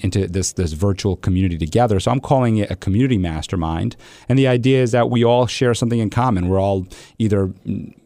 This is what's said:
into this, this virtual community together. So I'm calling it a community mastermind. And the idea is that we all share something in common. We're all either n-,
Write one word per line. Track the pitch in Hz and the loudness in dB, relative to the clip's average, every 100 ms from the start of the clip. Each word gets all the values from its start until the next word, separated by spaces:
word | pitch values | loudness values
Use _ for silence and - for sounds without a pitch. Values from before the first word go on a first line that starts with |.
into | - 101 95 | -2 -2 -2
this, | 92 90 | -4 -4
this | - 87 | -2 -4
virtual | 78 101 92 101 90 | -2 -2 0 -2 -2
community | - 92 95 82 | -2 0 0 -2
together. | 80 107 120 98 | 0 2 2 2
So | 117 | 0
I'm | 131 | -2
calling | - 135 120 110 | 0 0 2 0
it | 101 | -2
a | 92 | -4
community | - 98 131 113 | -2 0 2 0
mastermind. | 85 78 - 85 80 82 101 - - - - | -2 -4 -6 -4 -4 -4 -6 -8 -18 -12 -2
And | 127 | 2
the | 131 | 2
idea | 127 123 131 | 2 2 2
is | 123 | 2
that | 123 120 | 2 2
we | 120 | 2
all | 117 123 120 | 4 4 2
share | - 123 | 0 0
something | 117 120 117 | 2 0 0
in | 107 | 0
common. | - 127 95 90 | 0 0 0 0
We're | 95 | 2
all | 98 98 92 - - - | 2 0 -4 -14 -12 -2
either | 110 101 95 - - | 0 2 0 -4 -8
n-, | 95 87 - | -8 -8 -16